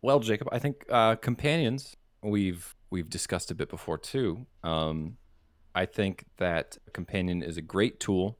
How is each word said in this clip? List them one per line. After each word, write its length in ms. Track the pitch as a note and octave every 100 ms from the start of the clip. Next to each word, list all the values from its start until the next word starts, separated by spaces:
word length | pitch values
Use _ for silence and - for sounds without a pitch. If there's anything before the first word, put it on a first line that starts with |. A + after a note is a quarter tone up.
Well, 200 | A#2+ C#3
Jacob, 260 | A2 G#2 -
I 60 | B2
think, 260 | D3 C#3+ -
uh, 260 | A#2+ A2+ A2+
companions, 800 | - A#2+ D3+ D#3+ C3 C3 - - _ _
we've, 520 | G#2 G#2 F#2+ F2 - - -
we've 200 | F#2 D#2+
discussed 420 | - - F2 -
a 40 | F2
bit 120 | -
before, 300 | E2 - D#2
too. 480 | - C3+ A#2 F2 B2+ _
Um, 540 | E2+ D#2+ D#2+ D#2 D#2 A2+ _ - _ _ _
I 120 | F2+ F#2
think 380 | - G2 F#2 - _
that 400 | F2+ E2 - - -
a 40 |
companion 520 | - F2 G2 F2+ F2
is 140 | E2 E2
a 40 |
great 380 | D#2+ F#2+ A2+ -
tool 380 | - F#2+ F#2+ A#2